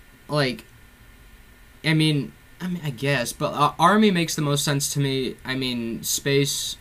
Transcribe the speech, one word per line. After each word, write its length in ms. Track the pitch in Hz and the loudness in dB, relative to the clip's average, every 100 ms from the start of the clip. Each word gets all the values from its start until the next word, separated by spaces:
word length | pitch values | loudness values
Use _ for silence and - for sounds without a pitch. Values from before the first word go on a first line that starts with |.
| - - - | -20 -20 -4
like, 360 | 147 135 113 - - - - - - - - - - - - | -2 -2 -4 -12 -20 -20 -20 -20 -20 -20 -20 -20 -20 -20 -6
I 100 | 160 | 0
mean, 380 | 160 156 147 - - - - | 2 4 2 -2 -10 -20 -12
I 60 | 180 | -8
mean, 160 | 175 | -6
I 60 | 151 | -6
guess, 420 | 113 139 135 117 | -4 -2 -2 -2
but, 200 | - 151 | -4 -6
uh, 180 | 123 143 - | 0 0 4
army 320 | 165 208 214 | 4 6 6
makes 240 | 175 165 | 4 0
the 80 | - | -2
most 220 | 147 143 | 0 0
sense 280 | 151 139 139 | 0 -2 -2
to 40 | 143 | -2
me. 360 | 139 131 127 - | -2 -2 -4 -6
I 100 | 131 | -8
mean, 480 | 131 127 123 117 113 | -4 -4 -4 -4 -6
space 760 | - - 143 139 143 - - - | -6 -4 0 2 2 -2 -6 -10